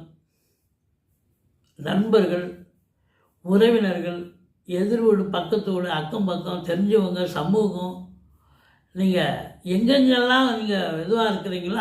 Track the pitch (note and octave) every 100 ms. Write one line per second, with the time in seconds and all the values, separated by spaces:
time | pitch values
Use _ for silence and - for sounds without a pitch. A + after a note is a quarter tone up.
0 | - _ _ _ _ _ _ _ _ _
1 | _ _ _ _ _ _ _ - D3 G3
2 | A3+ G#3 F3+ F3 F3+ - - _ _ _
3 | _ _ _ _ F3 G3 A3+ A#3 G3 F3
4 | E3+ F3 F3 - _ _ - F3+ G#3 A3+
5 | A3+ G3+ F#3 F3 F3 A3 G3 F#3 F3+ D#3
6 | - A3 F#3+ E3+ E3+ F3+ E3 F3+ G3+ G#3+
7 | F#3 F3+ F3 D3+ D#3+ G#3+ G#3 F3+ F3+ F3+
8 | - - _ _ _ _ _ _ _ F3+
9 | F#3+ F3+ C#3+ - - - F3+ F#3 A#3 C#4
10 | B3+ B3+ B3 B3+ C4 A3 G#3+ G3 E3+ D#3+
11 | E3 A3+ A3 F#3+ G3+ F3+ F3 A3+